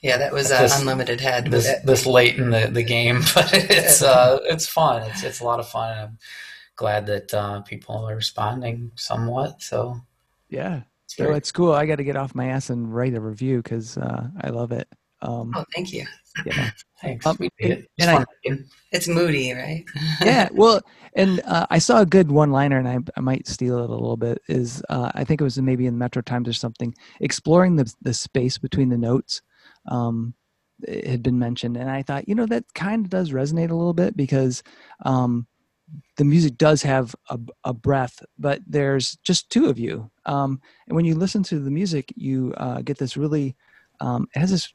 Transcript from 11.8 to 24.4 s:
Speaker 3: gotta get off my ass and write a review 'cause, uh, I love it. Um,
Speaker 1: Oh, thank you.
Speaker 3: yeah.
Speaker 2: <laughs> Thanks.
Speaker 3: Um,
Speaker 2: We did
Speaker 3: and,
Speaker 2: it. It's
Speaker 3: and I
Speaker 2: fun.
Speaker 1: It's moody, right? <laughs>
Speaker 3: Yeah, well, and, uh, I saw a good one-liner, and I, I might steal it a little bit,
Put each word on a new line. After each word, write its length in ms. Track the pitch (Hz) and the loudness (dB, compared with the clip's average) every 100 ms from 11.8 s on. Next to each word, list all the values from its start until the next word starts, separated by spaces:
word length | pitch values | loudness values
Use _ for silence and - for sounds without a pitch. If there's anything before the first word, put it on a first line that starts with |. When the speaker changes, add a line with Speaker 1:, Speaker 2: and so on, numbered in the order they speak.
| 151 | 2
Speaker 3:
gotta 180 | 151 | -2
get 120 | 139 139 | -2 -4
off 180 | 135 | -6
my 140 | - 127 | -4 -4
ass 200 | 131 - | -4 -4
and 240 | 120 117 | -6 -4
write 200 | 113 127 | -2 -2
a 60 | 120 | -2
review 420 | 110 107 127 127 | -6 -6 -2 -2
'cause, 340 | 113 117 110 - | -2 -8 -8 -8
uh, 320 | 123 123 123 185 | -6 -4 -8 -8
I 80 | 139 | -8
love 200 | 117 120 | -6 -4
it. 140 | 117 117 _ _ _ | -6 -8 _ _ _
Um, 300 | - 120 117 120 | -10 -8 -8 -8
Speaker 1:
Oh, 80 | - | -8
thank 180 | 165 185 | -8 -8
you. 140 | - 139 - _ - - | -10 -14 -18 _ -12 -6
Speaker 3:
yeah. 240 | - 120 - | -4 -4 -6
Speaker 2:
<laughs> 40 | - _ | -20 _
Thanks. 220 | 151 120 156 | -10 -4 -4
Speaker 3:
Um, 100 | 165 | -2
Speaker 2:
We 80 | 90 _ | -6 _
did 100 | - | -2
Speaker 3:
and, 80 | 180 | -2
Speaker 2:
it. 100 | - - | -6 -2
It's 100 | 170 | 4
Speaker 3:
and 40 | |
I 60 | 156 127 _ - | 4 2 _ -6
Speaker 2:
fun. 200 | 139 139 _ _ | -6 -8 _ _
Speaker 1:
It's 160 | 180 180 | -4 -2
moody, 440 | 170 170 143 127 | 0 2 0 -2
right? 320 | 123 135 160 170 143 | -6 -8 -10 -10 -8
<laughs> 160 | 156 156 | -6 0
Speaker 3:
Yeah, 280 | 190 254 202 | 4 4 4
well, 280 | - 220 208 - _ - | 6 6 6 0 _ -10
and, 260 | - 190 180 - | 0 2 2 0
uh, 180 | 170 - | 0 2
I 80 | - | 0
saw 220 | - 240 | 4 6
a 60 | 190 | 6
good 240 | 190 165 | 6 6
one-liner, 460 | 143 151 135 143 135 | 6 6 4 4 2
and 100 | 127 | 0
I, 100 | 123 - - | -2 -4 -6
I 40 | |
might 260 | 127 131 - | -2 -2 -4
steal 320 | - 123 123 | -4 -2 -2
it 100 | 120 | -2
a 40 | |
little 240 | 117 117 117 | -4 -4 -2
bit, 260 | 117 117 | -2 -4